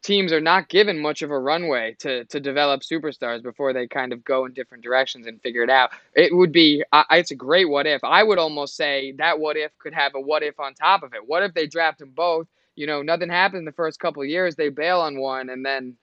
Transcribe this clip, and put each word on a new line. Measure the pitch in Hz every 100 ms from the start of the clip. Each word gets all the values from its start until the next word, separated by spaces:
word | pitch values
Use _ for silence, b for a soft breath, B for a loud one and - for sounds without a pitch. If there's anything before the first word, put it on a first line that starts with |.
teams | - 202 185
are | 160
not | 160 185 -
given | 180 208 165
much | 151 151
of | 147
a | 143
runway | 131 160 175 127 113 113
to, | 147 127 120
to | 147
develop | 139 135 143 139
superstars | - 165 151 131 123 117
before | 120 113 139
they | 127 123
kind | 143 127
of | 120
go | 117 135 131
in |
different | 123 123 123
directions | 117 127 131 127 117
and | 113
figure | 127 120
it | 120
out. | 131 123 B B
It | - 165 175
would | 180
be, | 160 160 147 147
I, | 147 156
it's | 160 175
a | 135
great | 123 175 180
what | 143 147
if. | 143
I | 123 170
would | 220 190
almost | 160 147 143 -
say | 151 139 135
that | 135 156 156
what | 151 151
if | 151 _
could | 151 160
have | 139
a | 139
what | 139 151
if | 151 147
on | 143 135
top | 156 190
of | 139 120
it. | 110
What | 160
if | 196 170
they | 156
draft | 165 165 151
them | 143 131
both? | 175 165 160 _ _ -
You | 147
know, | 147
nothing | 143 170 170
happened | 175 190 190 160
the |
first | 143 165 -
couple | 175 147
of | 139
years. | 165 180 156
They | 151
bail | 139 156 180
on | 160 139
one | 135 131 127
and | 131 131
then | 135 127 123